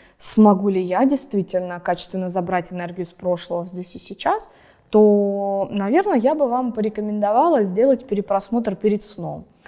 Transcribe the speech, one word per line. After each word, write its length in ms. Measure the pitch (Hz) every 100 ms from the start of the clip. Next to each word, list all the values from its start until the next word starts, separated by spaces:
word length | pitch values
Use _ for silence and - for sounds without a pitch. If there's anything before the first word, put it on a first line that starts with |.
| _ -
смогу 520 | - - 208 190 202
ли 120 | 190
я 240 | 180 185 269
действительно 760 | 277 - 202 185 185 180 175
качественно 480 | 175 175 - 190 185
забрать 460 | 185 175 185 175
энергию 320 | 180 175 180 170
из 80 |
прошлого 540 | - 185 175 - 175 180
здесь 280 | 180 180 -
и 40 |
сейчас, 500 | - 202 - 427 - _ _ _ _
то, 760 | 214 214 208 202 202 196 196 190
наверное, 480 | 202 196 311 403 277
я 160 | 240
бы 140 | 311 262
вам 260 | 247 254
порекомендовала 920 | 226 214 214 214 208 202 226 330 277
сделать 440 | 202 185 269 262 -
перепросмотр 680 | 208 196 202 - 233 226 190
перед 280 | 214 208
сном. 420 | - - 160 156 - _